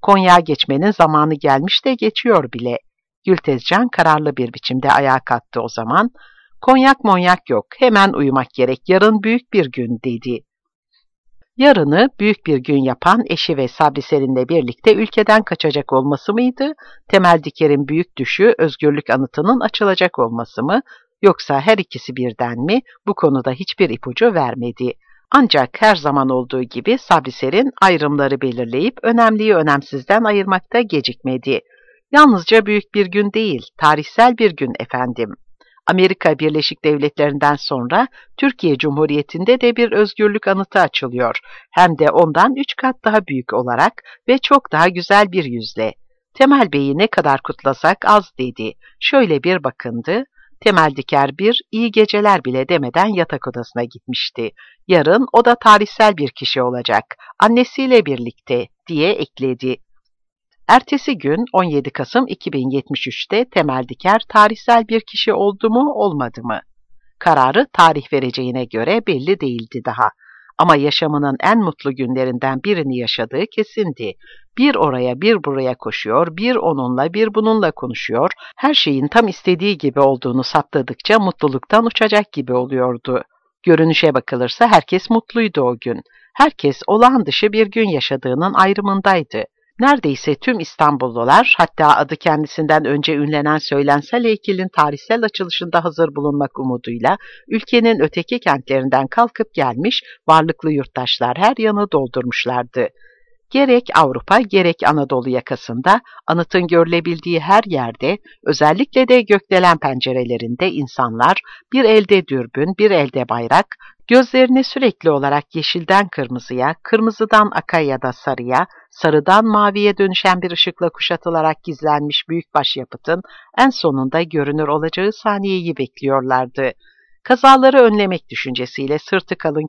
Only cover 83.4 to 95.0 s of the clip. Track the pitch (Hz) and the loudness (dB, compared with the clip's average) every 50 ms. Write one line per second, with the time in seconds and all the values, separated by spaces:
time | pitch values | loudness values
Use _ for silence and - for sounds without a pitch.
83.4 | _ _ _ _ _ 175 165 156 160 165 156 - - 160 135 131 - - - 123 | _ _ _ _ _ 2 4 4 4 2 2 2 2 2 0 0 -4 -4 -4 -4
84.4 | 123 120 - - 233 240 214 165 - - - 185 - - 226 226 - - - 233 | -4 -4 -2 0 2 4 4 2 2 0 -2 -4 -2 -2 -2 -2 -2 -4 -4 -4
85.4 | 226 208 - 156 135 123 123 120 - 127 117 - - _ _ _ _ _ _ - | -4 -2 -2 -2 -2 -2 -2 -4 -6 -8 -8 -8 -10 _ _ _ _ _ _ 2
86.4 | 269 302 - - - 143 139 - - - 196 220 233 247 262 254 196 147 - - | 2 2 2 0 -2 -2 -2 -2 -2 -2 2 4 4 4 4 2 0 -2 -2 0
87.4 | - 214 202 214 220 202 202 226 226 196 165 139 - - 143 131 - 135 127 139 | 0 0 2 0 0 0 0 -2 -2 0 0 -2 -2 -4 -6 -4 -4 -2 -2 -2
88.4 | 156 147 135 139 190 190 196 208 202 202 196 196 190 202 190 175 147 - - 107 | -2 0 2 2 2 2 2 0 -2 -2 -2 -2 0 0 0 0 -2 -4 -8 -8
89.4 | - - _ _ _ _ _ - 233 269 285 262 - 156 139 - - - 143 - | -8 -10 _ _ _ _ _ -2 2 2 2 2 0 -2 -4 -4 -4 -4 -4 -2
90.4 | - - 247 208 165 - - - 160 151 147 131 131 127 117 117 117 123 143 196 | -2 -4 -4 -4 -6 -8 -4 0 0 0 2 0 -2 -4 -4 -2 0 4 4 4
91.4 | 254 - - - 175 156 - - 156 151 151 - 147 135 160 - - 180 156 151 | 4 2 0 0 0 -2 0 2 2 4 4 2 0 -2 -6 -4 -2 -2 -2 0
92.4 | 156 147 - - 160 151 156 156 156 120 143 147 151 156 160 143 147 147 151 147 | -2 -6 -6 -4 -2 0 2 2 2 0 -2 -2 -2 -2 -2 -2 -2 -2 -2 -2
93.4 | 143 151 151 156 - - 147 139 143 143 143 147 143 - - 247 240 226 220 208 | -2 -2 -2 -2 -4 -2 -2 0 2 2 2 0 0 -2 -4 -2 0 0 -2 -2
94.4 | - - 196 185 190 185 - - 151 147 147 143 | -2 -4 -4 -4 -6 -4 -2 0 0 0 -2 -6